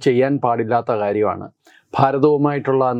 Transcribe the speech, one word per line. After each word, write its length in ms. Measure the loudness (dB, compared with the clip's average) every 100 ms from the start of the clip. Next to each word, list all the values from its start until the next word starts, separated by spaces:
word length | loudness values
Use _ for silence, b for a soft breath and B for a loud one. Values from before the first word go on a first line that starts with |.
| 2
ചെയ്യാൻ 260 | 2 2 0 0
പാടില്ലാത്ത 460 | -2 0 -2 -2 -2
കാര്യമാണ്. 440 | 0 0 -2 -2 -10 _ b b b 0
ഭാരതവുമായിട്ടുള്ള 880 | 0 2 2 2 0 -2 0 0 0